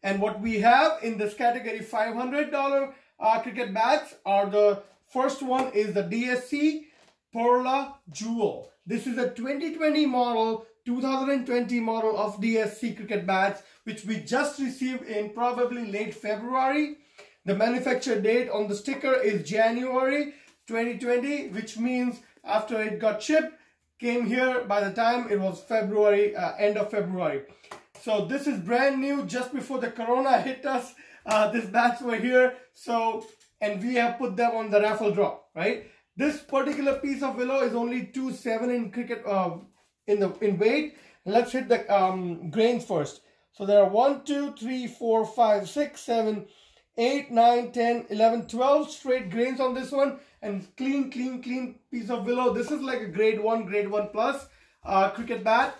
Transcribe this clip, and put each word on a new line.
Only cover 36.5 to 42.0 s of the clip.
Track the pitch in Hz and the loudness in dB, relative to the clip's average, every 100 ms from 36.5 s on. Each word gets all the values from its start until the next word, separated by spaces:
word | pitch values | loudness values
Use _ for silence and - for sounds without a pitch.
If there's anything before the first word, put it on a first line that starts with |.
| 269 269 285 277 - | 0 0 0 0 0
piece | 285 269 | -2 -2
of | 269 220 | -4 -2
willow | 247 269 | 0 2
is | 247 | 2
only | 233 233 247 196 | 0 -2 -4 -6
two | 262 262 | -6 -6
seven | 262 240 220 247 | -6 -4 -2 0
in | 240 226 | -2 -4
cricket, | 240 240 226 208 | -6 -6 -6 -2
uh, | 196 180 165 - _ _ _ - | 0 -2 -4 -16 _ _ _ -2
in | 202 | 2
the, | 190 - | 2 0
in | 214 185 | 0 2
weight. | 214 285 302 - - _ | 2 2 -2 -10 -20 _
Let's | - 220 240 | 0 0 2
hit | 254 202 | -4 0
the, | 190 196 | -2 2
um, | 202 | 2